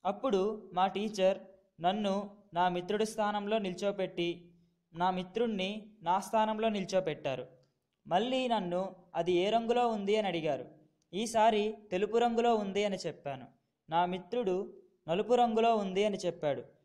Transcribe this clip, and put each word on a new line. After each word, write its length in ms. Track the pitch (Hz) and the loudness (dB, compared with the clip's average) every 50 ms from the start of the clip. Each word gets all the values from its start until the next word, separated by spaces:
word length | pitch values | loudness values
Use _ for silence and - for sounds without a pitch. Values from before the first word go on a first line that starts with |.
| _ | _
అప్పుడు 360 | 180 202 202 - 269 208 190 185 208 220 214 - - 175 | -4 -6 -2 -2 0 2 2 0 0 -2 -6 -12 -8 -2
మా 120 | 180 185 | 0 0
టీచర్ 500 | 196 196 190 208 220 214 190 185 185 196 190 - - - _ _ _ _ - | 0 0 -4 -6 -4 -2 2 2 2 2 0 -8 -20 -20 _ _ _ _ -2
నన్ను 340 | 160 175 196 214 208 202 190 202 202 202 - - _ _ - | 0 0 0 0 0 -2 -2 -2 -4 -6 -14 -20 _ _ -2
నా 120 | 170 180 180 | 0 2 2
మిత్రుడి 360 | 175 175 175 180 202 208 220 | 2 -2 -2 -2 0 0 0
స్థానంలో 520 | 214 - - 214 208 214 208 202 202 214 226 | -2 -2 -2 -2 0 0 -2 -2 0 -2 0
నిల్చోపెట్టి, 680 | 202 185 180 180 202 202 196 196 190 185 185 - 170 170 170 170 - - _ _ _ _ _ _ _ _ - | 0 -2 -6 -2 -2 -4 -2 -2 -4 -4 -2 -2 -2 -2 -2 -6 -12 -20 _ _ _ _ _ _ _ _ -6
నా 140 | 165 175 185 | -2 0 0
మిత్రుణ్ణి 600 | 185 180 180 180 - 226 240 233 214 190 185 190 208 214 202 - - _ | 0 -2 -6 -6 -2 -2 -2 0 0 -2 -4 -4 -4 -8 -12 -16 -20 _
నా 140 | 165 165 180 196 | -2 0 0 0
స్థానంలో 480 | 196 - - 220 220 214 220 214 220 226 | 0 0 2 2 2 2 0 0 0 0
నిల్చోపెట్టారు. 760 | 214 202 185 - 190 185 185 165 151 139 - 147 131 127 123 - - _ _ _ _ _ _ _ _ _ _ | 0 0 -4 0 0 0 0 0 -4 -4 -4 -4 -4 -4 -6 -12 -14 _ _ _ _ _ _ _ _ _ _
మళ్ళీ 360 | 143 165 185 220 254 254 262 254 | 0 0 0 2 2 0 0 0
నన్ను 340 | 247 233 214 185 175 170 180 190 190 190 - - _ - | 0 0 0 0 -2 -2 -2 -4 -4 -8 -14 -20 _ -4
అది 180 | 160 170 170 185 | -2 0 2 2
ఏ 120 | 175 180 202 | 2 2 4
రంగులో 340 | 214 226 226 220 240 247 247 | 2 0 2 2 2 2 2
ఉంది 280 | 233 226 208 196 196 208 | 2 0 -2 0 0 0
అని 100 | 214 214 | 2 0
అడిగారు. 380 | 196 170 170 151 156 143 127 123 - - - _ _ _ _ _ _ - | 0 -2 -2 -2 -2 -2 -2 -6 -12 -16 -20 _ _ _ _ _ _ -6
ఈసారి 500 | 185 226 226 233 226 214 226 220 208 202 214 220 214 - | -6 -4 0 2 4 4 6 4 4 0 -2 -4 -6 -10
తెలుపు 300 | - - 214 202 202 214 | -4 -2 -2 -2 2 2
రంగులో 340 | 233 233 240 233 226 240 240 233 | 2 2 4 2 2 2 4 2
ఉంది 260 | 220 208 196 190 202 208 | 2 0 -2 -2 0 0
అని 120 | 208 165 | 0 -2
చెప్పాను. 480 | - - 170 143 - - 143 135 127 127 - _ _ _ _ _ _ _ - | -4 -6 -8 -8 -8 -10 -10 -10 -10 -12 -18 _ _ _ _ _ _ _ -2
నా 120 | 156 170 180 | 0 2 2
మిత్రుడు 500 | 180 180 180 180 - - 247 240 190 180 185 202 - - - - _ _ _ _ | 2 0 -4 -6 -4 -4 -2 0 0 0 0 -2 -6 -10 -20 -20 _ _ _ _
నలుపు 260 | - 165 190 214 214 247 | -2 -2 -2 2 2 4
రంగులో 380 | 247 247 233 226 226 220 233 233 | 4 4 4 4 4 4 4 4
ఉంది 280 | 214 202 190 185 190 208 | 4 2 0 0 2 2
అని 120 | 214 202 | 2 0
చెప్పాడు. 440 | 185 - 175 165 170 160 147 135 123 120 - _ _ _ | -2 -4 -4 -4 -2 -2 -2 -2 -2 -6 -12 _ _ _